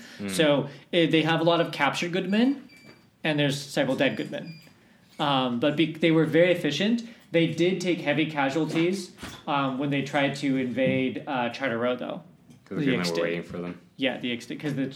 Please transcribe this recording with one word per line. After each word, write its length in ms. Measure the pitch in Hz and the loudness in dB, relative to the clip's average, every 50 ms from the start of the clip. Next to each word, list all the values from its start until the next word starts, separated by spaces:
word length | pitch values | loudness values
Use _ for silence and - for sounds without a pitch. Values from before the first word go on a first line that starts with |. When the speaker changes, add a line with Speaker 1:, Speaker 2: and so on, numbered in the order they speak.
| - - - - | -10 -16 -12 -10
Speaker 1:
Mm. 100 | 104 98 | -8 -4
Speaker 2:
So, 380 | 185 175 - 147 143 135 - - - - - - - | 0 2 4 4 4 2 0 -2 -8 -14 -10 -2 2
eh, 140 | 175 165 156 | 2 4 4
they 120 | 156 160 151 | 4 4 4
have 180 | 160 165 156 | 4 2 2
a 40 | 165 | 4
lot 160 | 170 170 165 | 4 4 4
of 120 | 165 147 - | 2 0 0
captured 400 | - 143 139 139 - 175 175 165 | 0 0 0 0 0 -2 -2 -2
Goodmen, 560 | 185 180 180 196 220 247 277 277 - - - - - - - - - _ _ _ _ - | -2 -2 0 2 4 4 4 2 0 -6 -14 -20 -20 -20 -20 -20 -20 _ _ _ _ -2
and 160 | 165 151 147 | -2 0 2
there's 200 | 147 139 127 - | 2 2 0 -2
several 360 | - - - 165 139 123 131 | -6 -4 -2 0 0 0 2
dead 200 | 107 143 127 110 | 2 2 2 0
Goodmen. 440 | - 151 151 147 143 - - - - - - - _ _ _ _ _ _ _ - - | -2 -4 -6 -8 -10 -10 -12 -16 -18 -20 -20 -20 _ _ _ _ _ _ _ -8 -4
Um, 420 | 160 143 139 131 127 127 120 120 | 0 0 2 2 2 0 0 0
but 160 | 156 147 147 | 2 2 2
be-, 160 | 151 160 151 156 | 2 0 0 0
they 180 | - 170 165 | 2 2 4
were 140 | 160 160 156 | 4 4 4
very 260 | - 156 160 175 180 170 | 4 4 6 6 6 4
efficient. 500 | 175 - 147 143 143 190 220 240 233 - - - - - _ - | 2 0 -2 -2 0 0 0 0 0 -2 -6 -16 -20 -10 _ 0
They 140 | 165 165 160 | 2 2 2
did 320 | 156 - 170 185 190 - | 2 0 0 0 0 0
take 200 | - 185 165 147 | 0 -2 -2 0
heavy 260 | 143 143 143 - 156 | 0 0 0 0 0
casualties, 840 | - - 143 135 135 139 160 156 143 143 165 165 175 196 196 - - - - - - - - - | 0 0 -2 -2 0 0 0 -2 0 0 0 0 0 0 -2 -6 -10 -14 -16 -16 -16 -16 -12 -6
um, 320 | 160 147 139 139 135 127 127 | -2 -2 0 0 0 -2 -2
when 120 | 147 143 | -2 -2
they 120 | 143 139 123 | -2 -2 -2
tried 340 | - - 147 139 139 - | -2 0 0 0 0 0
to 200 | - 143 139 135 | -2 -2 0 0
invade, 640 | 131 127 123 113 127 131 131 131 131 131 127 104 - - | 0 -2 -2 0 0 2 2 2 2 0 -2 -4 -6 -6
uh, 220 | 156 139 127 120 120 | -6 -4 -2 -2 -4
Charter 280 | 117 - 139 131 117 113 | -4 -4 -4 -4 -2 -2
Row, 180 | 120 123 127 | 0 -2 -2
though. 260 | 120 - - - - - - - _ _ - - - _ | -2 -4 -8 -8 -10 -12 -16 -20 _ _ -20 -20 -20 _
Speaker 1:
'Cause 140 | - - - | -8 -6 -2
the 60 | 147 | 0
Speaker 2:
The 0 | |
Speaker 1:
Goodmen 140 | 135 - - | 0 0 0
Speaker 2:
Ix 80 | 90 87 | 0 -2
Speaker 1:
were 40 | 85 | -2
Speaker 2:
did. 60 | 85 85 | -2 -2
Speaker 1:
waiting 200 | 85 85 87 85 | -2 -2 -4 -6
for 160 | - 95 87 | -8 -10 -8
them. 200 | 87 87 87 - - - _ | -8 -8 -10 -12 -16 -20 _
Speaker 2:
Yeah, 220 | - 135 131 - - | -4 -4 -4 -4 -4
the 140 | - 123 120 | -6 -6 -6
Ix 140 | 117 - | -6 -8
did, 140 | - - - | -10 -12 -8
'cause 140 | 151 151 127 | -6 -6 -4
the, 180 | 135 135 131 - | -4 -4 -6 -8